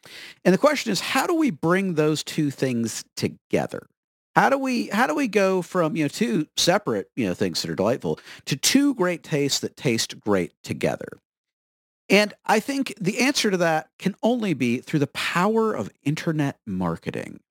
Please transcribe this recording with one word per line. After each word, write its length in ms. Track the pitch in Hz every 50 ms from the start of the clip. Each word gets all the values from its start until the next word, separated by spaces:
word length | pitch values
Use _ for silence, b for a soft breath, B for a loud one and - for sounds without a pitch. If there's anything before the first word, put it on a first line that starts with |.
| B B B B B B B B B
And 80 | -
the 80 | 185 -
question 320 | - 294 302 247 - 226
is, 80 | 202 -
how 280 | - - - 262 277 381
do 80 | 349
we 160 | 320 320 262
bring 420 | 165 - - 165 175 190 196 190 170
those 300 | 147 151 151 156 143 -
two 260 | - - - 156 143
things 560 | 131 - 143 131 123 117 117 107 - - - - _
together? 720 | - - 92 - - _ _ - 85 64 - - 50 - - _ _ _ _ _ _ _ _ _
How 140 | 160 196 233
do 80 | 269 277
we, 300 | 269 262 254 233 214 190
how 200 | 202 208 254 285
do 80 | 302
we 140 | 294 277 220
go 320 | 190 208 196 190 190 185
from, 340 | 170 - - 185 165 156 165
you 80 | 165 151
know, 60 | 139
two 380 | - - 208 240 226 156 151 - _ -
separate, 520 | - 165 175 - - - 117 98 92 - _
you 100 | - 113
know, 80 | 92 87
things 280 | - 104 92 78 -
that 100 | - 82
are 40 | 80
delightful 440 | 78 92 107 131 - - 82 76 B B B B B B
to 120 | - 147 135
two 360 | - - - 269 285 285 262
great 300 | 226 180 180 175 156 -
tastes 360 | - 160 143 143 139 - -
that 180 | - 104 - -
taste 420 | - 143 113 110 - - - -
great 320 | - 107 101 95 87 - - _
together? 580 | - - 80 65 - 78 57 - - - - - _ _ _ _ _ _ _ _ _ _ _ _ _ _ _ _ _ -
And 240 | 170 202 208 202 - - _
I 140 | - 202 220
think 340 | - - 269 277 262 - - -
the 220 | 170 175 220 -
answer 280 | 240 277 285 - - 214
to 60 | 185
that 340 | 175 175 165 160 156 156 - _ -
can 160 | - 185 202 -
only 320 | - 220 254 247 214 196 156
be 260 | 123 131 120 117 127
through 200 | - - - 151
the 80 | 139 -
power 680 | - - - - - 170 180 208 220 226 226 220 214
of 160 | - 107 - - _ _
internet 560 | 139 156 - - 170 160 151 143 139 - - _ 113
marketing. 720 | 95 92 92 85 - - - - - 57 50 50 50 - _ _